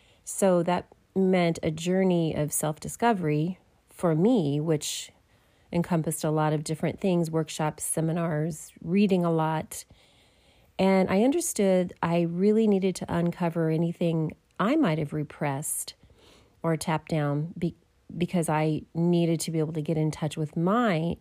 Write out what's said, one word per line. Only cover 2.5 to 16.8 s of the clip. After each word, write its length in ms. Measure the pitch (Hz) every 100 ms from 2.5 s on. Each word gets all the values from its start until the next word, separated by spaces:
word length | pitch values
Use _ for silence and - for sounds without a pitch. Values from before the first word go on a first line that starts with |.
self-discovery 1040 | - 151 156 156 - 233 202 156 151 170 185 _ _ _
for 240 | - 175
me, 460 | 156 208 247 143 147
which 520 | 160 151 - - - _ _ _ _ _ -
encompassed 520 | 175 170 170 156 156
a 80 | 156
lot 220 | 156 156
of 100 | 151
different 360 | 156 156 160 -
things, 320 | 196 175 160
workshops, 540 | 160 156 - 151 - -
seminars, 880 | 165 165 170 165 151 160 156 - -
reading 420 | 165 196 208 185 170
a 60 |
lot. 520 | 165 156 156 - - - - _ _ _ _ _ _ _ -
And 320 | 190 190 185
I 140 | 190
understood 720 | 254 339 - - 196 185 180 -
I 180 | 170 175
really 460 | 170 175 208 214 220
needed 280 | 190 190 180
to 140 | -
uncover 600 | 175 175 - 170 170 160
anything 600 | 160 170 - 170 160 156 - _ -
I 160 | 196 320
might 220 | 214 156
have 160 | 147
repressed 800 | 156 147 - 147 139 - - - - - _ - - _ _
or 140 | 165
tapped 320 | 156